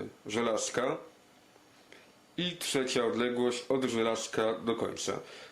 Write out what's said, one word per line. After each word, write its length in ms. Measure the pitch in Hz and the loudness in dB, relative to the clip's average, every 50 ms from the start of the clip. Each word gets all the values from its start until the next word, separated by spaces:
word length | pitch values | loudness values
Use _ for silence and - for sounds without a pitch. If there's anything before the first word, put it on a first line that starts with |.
| 101 104 - - - | -4 -6 -12 -14 -10
żelazka. 720 | 104 104 117 117 117 107 104 - - - 120 123 139 156 - - - - - - - - - - - - - - - - - - - - - - - - - - - - | -4 0 2 2 2 2 0 0 0 0 0 0 0 -2 -4 -6 -16 -20 -20 -20 -20 -20 -20 -20 -20 -20 -20 -20 -20 -20 -20 -20 -20 -20 -20 -20 -20 -20 -20 -20 -12 -6
I 200 | - 175 180 170 | -4 -4 -4 -4
trzecia 500 | - - - - 139 127 123 - 127 117 | -4 -6 0 0 0 2 2 2 2 2
odległość 580 | 113 107 113 120 123 120 120 123 123 120 - - - | 4 2 2 2 2 2 2 2 2 2 0 0 0
od 160 | 135 131 131 | 0 2 2
żelazka 680 | 117 117 117 110 113 113 110 - - - 117 110 110 113 | 2 2 2 2 2 2 0 -2 -2 0 2 2 2 2
do 220 | - - 117 117 | 0 0 -2 0
końca. 460 | 113 110 - - - - 95 - - - - - - - - | 0 0 -4 -4 -4 -4 -4 -4 -4 -6 -10 -16 -18 -18 -18